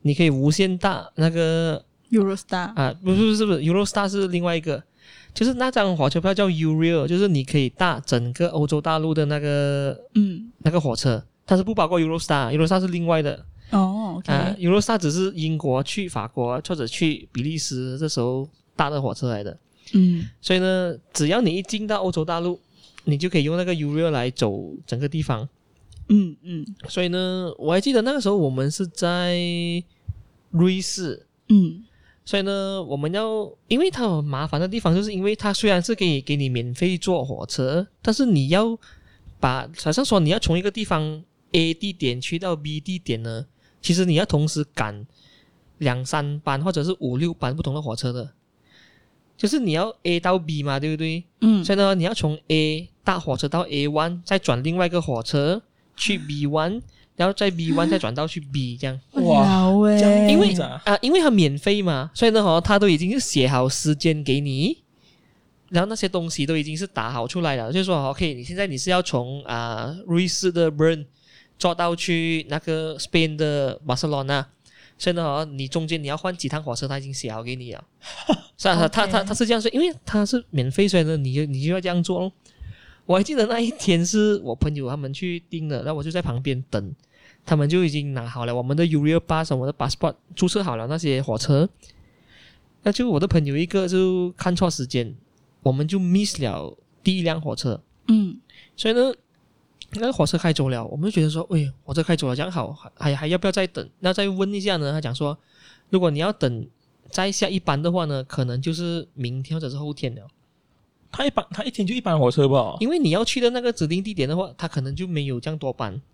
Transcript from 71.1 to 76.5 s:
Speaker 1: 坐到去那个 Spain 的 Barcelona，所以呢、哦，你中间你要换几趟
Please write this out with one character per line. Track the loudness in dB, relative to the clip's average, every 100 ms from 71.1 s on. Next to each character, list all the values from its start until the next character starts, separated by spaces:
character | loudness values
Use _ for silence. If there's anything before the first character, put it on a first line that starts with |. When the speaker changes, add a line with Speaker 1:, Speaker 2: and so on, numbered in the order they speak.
| _ _ -20 _ _
Speaker 1:
坐 | -2
到 | 0 -2
去 | -2 -2 0 0 -4 -4
那 | -6
个 | -4 -4 -4 -8
Spain | -2 2 2 0
的 | 0 0 -2 -4 -4
Barcelona， | -2 0 -2 0 -2 -2 _ _ _ -20 _
所 | -2
以 |
呢、 | 0
哦， | 0 -2
你 | -4 -8 -4
中 | -4 -4
间 | -6
你 | -4
要 | -6
换 | -6 -6
几 |
趟 | -4